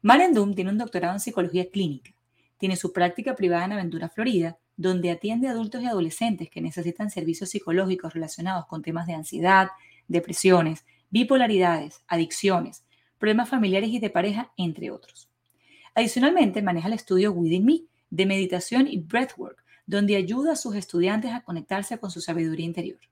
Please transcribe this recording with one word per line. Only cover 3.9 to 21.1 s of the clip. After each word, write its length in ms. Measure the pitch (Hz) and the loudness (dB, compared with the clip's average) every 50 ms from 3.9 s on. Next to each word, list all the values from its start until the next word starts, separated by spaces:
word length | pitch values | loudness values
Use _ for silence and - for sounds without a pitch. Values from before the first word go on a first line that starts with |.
| 151 160 160 165 | -6 -6 -8 -8
Florida, 480 | _ - 226 254 233 185 165 165 165 _ _ _ _ - | _ -4 -2 0 0 0 0 -2 -6 _ _ _ _ -4
donde 320 | 170 185 185 180 175 175 | -2 0 0 0 0 -2
atiende 380 | 170 170 - 208 226 240 254 269 | -4 -2 -4 -4 -2 -2 -2 -2
a 40 | |
adultos 300 | 240 226 226 208 220 247 | -2 -4 -6 -6 -6 -6
y 40 | 233 | -4
adolescentes 640 | 247 233 190 170 165 - - 226 233 214 180 170 165 | -4 -2 -2 -2 -2 -2 -2 -2 -2 -2 -4 -6 -12
que 100 | _ 170 | _ -8
necesitan 480 | 165 165 156 175 165 170 170 - 214 208 | -8 -8 -6 -6 -6 -6 -6 -6 -8 -6
servicios 400 | - 185 175 160 165 - 202 185 | -6 -6 -4 -4 -4 -4 -6 -8
psicológicos 640 | - 208 - - 165 185 190 190 185 180 180 - - | -8 -8 -4 0 0 0 2 0 -2 -4 -6 -10 -8
relacionados 520 | 165 160 156 - - 170 185 190 180 165 | -8 -8 -8 -10 -8 -6 -4 -4 -4 -6
con 160 | _ - 160 | _ -12 -12
temas 260 | 151 - 165 165 170 170 | -8 -6 -6 -6 -6 -6
de 60 | 170 | -8
ansiedad, 560 | 156 156 - - 156 165 185 196 190 190 190 - - _ _ _ _ _ _ | -8 -10 -10 -8 -2 2 6 6 6 6 4 -2 -14 _ _ _ _ _ _
depresiones, 760 | 170 170 170 - 170 - - 190 185 175 165 160 160 - _ _ _ _ _ _ | -2 -2 -2 -2 -8 2 6 6 6 6 6 2 -2 -6 _ _ _ _ _ _
bipolaridades, 920 | 190 214 247 226 269 262 247 226 214 190 185 175 170 160 147 156 - - _ - | 2 2 4 4 4 4 4 4 4 4 4 4 2 0 -2 -8 -14 -20 _ -4
adicciones, 760 | 175 170 165 165 - - - 196 190 175 165 165 - - _ _ _ _ _ _ _ _ | 0 0 0 -2 -2 -2 0 2 2 2 0 -4 -12 -18 _ _ _ _ _ _ _ _
problemas 300 | - 214 214 226 240 226 | 0 2 2 2 2 0
familiares 420 | 277 254 214 190 185 196 208 220 | 0 2 2 2 2 2 0 0
y 80 | 226 240 | -2 -2
de 100 | 214 202 | -4 0
pareja, 420 | - - 190 202 202 220 247 - _ - | 0 0 0 0 -2 -4 -6 -8 _ -4
entre 340 | 180 170 156 - 165 - | -4 -4 -4 -6 -10 -12
otros. 380 | - - _ _ _ - - _ _ _ _ _ _ _ _ _ _ _ _ - _ | -12 -12 _ _ _ -20 -20 _ _ _ _ _ _ _ _ _ _ _ _ -4 _
Adicionalmente, 680 | 220 233 226 - 247 247 294 359 370 294 202 185 220 | 0 0 0 2 2 4 4 6 6 4 4 2 0
maneja 260 | 202 190 175 170 160 196 | 0 0 0 0 0 -2
el 60 | 226 | -4
estudio 380 | 220 - - 190 185 196 208 | -4 -2 0 2 4 4 2
Within 340 | 196 175 170 160 165 185 202 | 2 2 2 2 2 4 4
Me, 160 | 247 320 330 - _ _ _ _ _ | 4 4 4 0 _ _ _ _ _
de 160 | - 156 190 | -2 0 2
meditación 640 | 196 196 190 196 185 185 180 180 - 233 254 269 294 | 2 2 0 0 0 -2 -4 -4 -2 2 2 2 2
y 100 | - 196 | 0 -6
breathwork, 680 | 160 160 - 233 254 254 - - - - - _ _ _ _ _ _ | -6 -2 -2 -2 -2 -2 -6 -12 -14 -14 -14 _ _ _ _ _ _
donde 320 | - - 202 202 202 208 196 | -4 0 2 2 4 2 2
ayuda 360 | 185 175 220 254 277 330 311 | 0 0 -2 -2 0 0 -2
a 40 | - | -2
sus 180 | - 254 202 | -4 -6 -6
estudiantes 560 | 208 185 - - 170 175 190 | -6 -8 -2 0 2 2 2